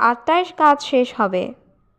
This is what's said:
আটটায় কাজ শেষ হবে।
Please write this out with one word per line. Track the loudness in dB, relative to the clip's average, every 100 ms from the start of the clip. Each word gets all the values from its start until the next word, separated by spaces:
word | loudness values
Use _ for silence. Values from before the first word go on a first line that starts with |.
| -2
আটটায় | 0 0 0 -2 0
কাজ | 2 2 0
শেষ | 0 0 -2
হবে। | -2 -2 -6 -12 _ _ _